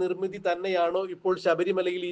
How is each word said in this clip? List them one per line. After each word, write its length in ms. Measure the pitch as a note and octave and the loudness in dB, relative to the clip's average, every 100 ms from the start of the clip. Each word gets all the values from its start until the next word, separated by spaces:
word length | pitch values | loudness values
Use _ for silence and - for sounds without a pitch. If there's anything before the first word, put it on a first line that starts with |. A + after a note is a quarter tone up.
നിർമ്മിതി 380 | F#3 F#3 F#3+ G3+ F#3+ | -2 -2 -6 -4 -2
തന്നെയാണോ 560 | F3 F#3+ F3+ E3+ F3+ F#3+ F3 | -2 0 2 2 0 -4 -2
ഇപ്പോൾ 180 | F#3 F#3 F#3 | -2 2 2
ശബരിമലയിൽ 580 | F3 F#3 F#3+ F3+ F3+ F3+ | 4 4 2 0 -2 -4